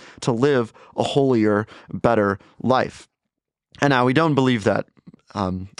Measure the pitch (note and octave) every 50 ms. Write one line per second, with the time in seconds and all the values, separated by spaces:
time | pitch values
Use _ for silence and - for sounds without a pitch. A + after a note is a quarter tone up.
0 | - - - - - - A#2+ A2+ B2 D3 C#3+ B2+ A#2 A2 - - - - - -
1 | A#2 A#2 - D3 C#3 C3+ B2+ A2+ G#2+ G#2+ G#2 G#2 G#2+ - - - - - - G2
2 | - B2 A#2 A2 G#2 G2+ G2 G2 - _ _ - - A2 B2+ B2+ G2+ - - -
3 | - _ _ _ _ _ _ _ _ _ _ _ _ _ _ - - C#3+ C#3 B2
4 | B2 B2+ C3 D3 D#3+ E3 D3 B2 C3 B2+ B2+ A2+ G2 A2 G2 - - _ _ _
5 | _ - - _ _ - - G2+ G2 F#2 F#2 F#2 F#2 F#2+ - -